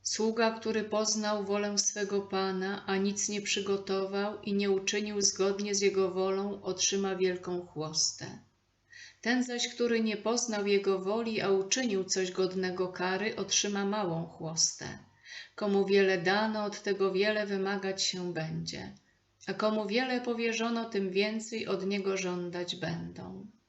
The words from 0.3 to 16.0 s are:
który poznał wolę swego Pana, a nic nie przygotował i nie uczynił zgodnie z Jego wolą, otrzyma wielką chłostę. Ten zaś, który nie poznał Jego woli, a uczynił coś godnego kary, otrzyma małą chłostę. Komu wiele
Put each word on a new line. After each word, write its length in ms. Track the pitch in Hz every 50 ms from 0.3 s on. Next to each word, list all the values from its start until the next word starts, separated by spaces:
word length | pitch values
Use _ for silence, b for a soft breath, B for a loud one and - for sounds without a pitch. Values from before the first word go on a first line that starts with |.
| 220 233 226 226
który 340 | 226 - - 220 220 220 208
poznał 600 | - 208 214 220 214 - 214 214 208 214 208 196
wolę 340 | 190 202 208 208 208 208 202
swego 420 | - - - 208 202 196 202 202
Pana, 680 | 196 196 190 190 190 190 190 185 185 196 202 202 -
a 100 | - 190
nic 320 | 190 196 202 202 202 - -
nie 140 | 208 208
przygotował 1000 | 202 - - 208 196 202 196 196 196 - 190 190 190 190 196 196 202 208 214 -
i 100 | - 214
nie 180 | 202 202 202 202
uczynił 500 | 196 190 190 - - 208 214 214 208 202
zgodnie 540 | 196 196 - - 190 196 196 196 208 208 202
z 60 | 196
Jego 300 | 202 196 190 190 190 180
wolą, 520 | 180 190 185 190 190 196 196 202 196 196
otrzyma 540 | - 190 185 - - - 202 196 196 190 190
wielką 500 | 180 185 185 180 180 - 180 180 180 180
chłostę. 720 | 175 - 151 156 156 160 - - - - - - 151 147 - - _ _ _ _ _ _ _ _ B B B B B B B
Ten 240 | - 220 247 254 247
zaś, 240 | 247 240 240 240 -
który 320 | - - 240 233 233 226
nie 160 | 226 220 208
poznał 500 | 208 - 214 240 240 - - 214 208 196
Jego 320 | 202 202 196 196 196 196 185
woli, 420 | 185 190 208 226 233 226 220 208
a 100 | - 196
uczynił 540 | 196 190 190 196 - 254 262 233 196 190 185
coś 260 | 190 - 190 185 180
godnego 580 | 180 190 185 180 185 190 185 180 180 180 185 180
kary, 480 | - - 180 185 185 190 208 220 -
otrzyma 480 | - 196 196 - - - 208 202 202 202
małą 420 | 196 202 214 202 175 165 165 165
chłostę. 720 | 165 - - 170 156 165 160 - - - - - - - - - - B B B B B B B B B
Komu 320 | - 208 202 196 196 196
wiele 320 | 185 196 196